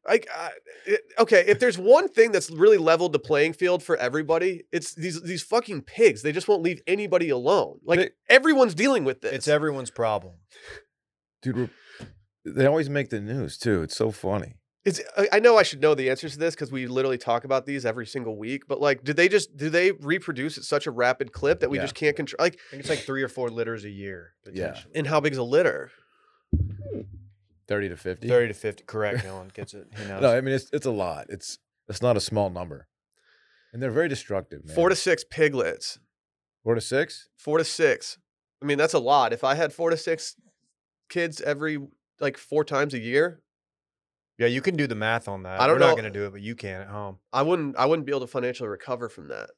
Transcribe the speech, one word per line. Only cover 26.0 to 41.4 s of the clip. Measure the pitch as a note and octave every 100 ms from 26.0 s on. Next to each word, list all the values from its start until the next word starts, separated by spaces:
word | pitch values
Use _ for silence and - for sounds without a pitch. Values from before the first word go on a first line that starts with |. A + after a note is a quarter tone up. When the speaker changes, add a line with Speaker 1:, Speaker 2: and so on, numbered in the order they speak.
| _ _ _ _ _ - - - D5 G4+ - - - _ _ _ _
Speaker 2:
Thirty | G#2 G2
to | E2+
fifty? | F#2 F2+ A2+
Speaker 3:
Thirty | B2 A#2
to |
fifty. | G2 A2 G2
Correct, | - A2 G#2 A#2+
Dylan | F#2+ F#2+ F#2
gets | - G2+
it. | G2+ -
He | G#2+
Speaker 2:
<laughs> | G2+
Speaker 3:
knows. | G2
Speaker 2:
No, | C3
I | A#2+
mean, | C3+
it's, | C3+ -
it's | D3 C3+
a |
lot. | G#2+ F2+ D2 -
It's, | G2 - - _ _ -
it's | G2
not | B2 G#2+
a |
small | - G#2+ G2+
number. | F2 F2 C#2 _ _ _ _ _ _ _ _ _
And | A#2
they're | C3
very | A#2+ E3+
destructive, | C#3 - G2 - D2
man. | D#2
Speaker 1:
Four | D#2+ F3
to |
six | F#3+ F#3 E3
piglets. | - - D3+ C3 E2+ - - - _ _ _ _ _ _
Speaker 2:
Four | A2+
to | A#2
six? | - C3 E3 - _ _
Speaker 1:
Four | - D#3
to |
six. | D#3 - D3+ - - - _ _ _ _
I |
mean, | C#3+ C#3+
that's | D#3
a | D#3+
lot. | A#2+ C#3+ A#2
If | A#2
I | C3
had | D3 D3+
four | - E3
to | D#3+
six | E3+ D#3+ - - _ _ _ _ _ _ _
kids | F3+ E3+ D3+